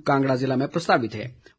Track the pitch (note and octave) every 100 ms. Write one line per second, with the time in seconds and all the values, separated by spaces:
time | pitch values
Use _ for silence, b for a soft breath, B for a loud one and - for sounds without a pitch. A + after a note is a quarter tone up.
0 | - C#3 C3+ B2+ C3 B2+ C#3+ E3+ E3 F3
1 | A2+ G#2+ A2+ - b